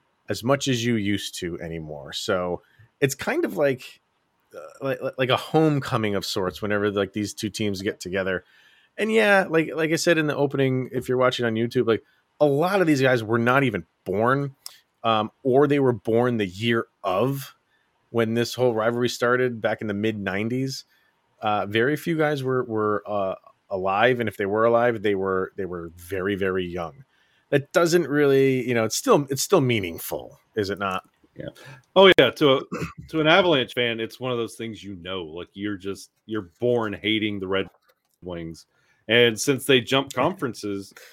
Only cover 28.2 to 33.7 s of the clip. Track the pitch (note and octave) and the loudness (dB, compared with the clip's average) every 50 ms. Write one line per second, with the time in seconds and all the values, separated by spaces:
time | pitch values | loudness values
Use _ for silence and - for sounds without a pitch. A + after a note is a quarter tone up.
28.2 | D3 C#3 C3+ C3+ C3+ C3+ C3 B2+ A2+ B2 A#2+ A#2 A2 G#2+ - - - C4+ A#3 D#3+ | 4 4 4 6 4 4 2 2 0 0 0 0 0 0 -2 -2 2 4 4 4
29.2 | C#3+ - C#3 C3 - - G3+ E3+ C3+ B2 A#2+ A2 F#2+ E2 D#2+ E2 - - E2 D2 | 4 0 -4 -6 0 2 4 4 4 4 2 0 -2 -4 -8 -10 -10 -10 -10 -10
30.2 | A#1+ - - _ _ _ _ A2 G2+ F#2 G2+ G2 G2+ G2 F#2 F#2 - _ _ _ | -10 -14 -20 _ _ _ _ -4 -4 -4 -4 -4 -4 -4 -4 -6 -8 _ _ _
31.2 | _ _ _ - - - - - - C#3 C3+ - _ _ _ F#3 G3 F#3+ F3 - | _ _ _ -14 -14 -14 -14 -16 -20 -20 -20 -20 _ _ _ 8 8 10 10 8
32.2 | C#3 A#2 - - D#3 C#3 C3 C#3 - - - - - - - - - - - D#3+ | 6 4 4 4 4 4 4 2 0 -6 -10 -10 -10 -12 -12 -16 -18 -8 -4 0
33.2 | D3+ D#3 E3 F#3+ F#3+ F3+ D#3+ C3+ A#2+ - | 4 6 6 6 6 6 4 2 0 -2